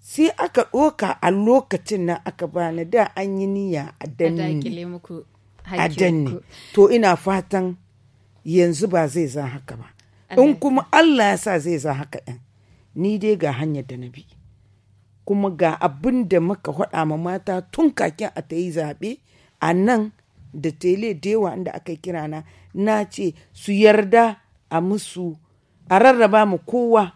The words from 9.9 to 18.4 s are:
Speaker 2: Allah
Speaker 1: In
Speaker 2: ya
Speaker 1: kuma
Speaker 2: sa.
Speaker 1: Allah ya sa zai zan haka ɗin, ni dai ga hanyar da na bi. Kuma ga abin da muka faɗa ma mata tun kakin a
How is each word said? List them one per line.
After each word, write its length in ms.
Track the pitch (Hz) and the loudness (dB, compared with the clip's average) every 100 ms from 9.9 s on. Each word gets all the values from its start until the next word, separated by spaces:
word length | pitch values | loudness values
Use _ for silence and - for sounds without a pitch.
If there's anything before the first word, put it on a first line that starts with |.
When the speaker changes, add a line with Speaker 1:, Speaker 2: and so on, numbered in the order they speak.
| _ _ _ _ | _ _ _ _
Speaker 2:
Allah 160 | 185 | 4
Speaker 1:
In 40 | 277 | 4
Speaker 2:
ya 40 | 269 | 4
Speaker 1:
kuma 220 | 285 262 | 0 0
Speaker 2:
sa. 160 | - 277 | 2 4
Speaker 1:
Allah 260 | 330 277 208 | 6 6 2
ya 40 | 202 | 2
sa 200 | - 180 | 0 -2
zai 200 | 147 165 | -2 -4
zan 160 | 139 135 | -2 -6
haka 220 | 143 - - | -8 -14 -14
ɗin, 120 | 123 _ _ _ _ _ - | -16 _ _ _ _ _ -4
ni 200 | 185 214 | -2 -2
dai 180 | 214 208 | 0 0
ga 160 | 160 | 0
hanyar 340 | 127 156 143 131 | -2 -4 -6 -8
da 100 | 127 | -14
na 120 | 123 | -14
bi. 160 | 123 - _ - _ _ _ _ _ _ _ | -18 -20 _ -20 _ _ _ _ _ _ _
Kuma 260 | - 202 196 | -4 -2 -2
ga 280 | 165 170 160 | 0 0 0
abin 460 | 175 139 190 254 208 | -4 -2 -2 -2 2
da 120 | 175 | 2
muka 320 | 170 202 - | 2 -4 -6
faɗa 340 | 147 185 160 156 | -6 -4 -2 -4
ma 100 | 156 | -4
mata 460 | 170 185 185 185 | -6 -6 -6 -6
tun 300 | 180 - 320 | -8 0 0
kakin 360 | - 170 151 214 | 2 -4 -4 -10
a 80 | - | -10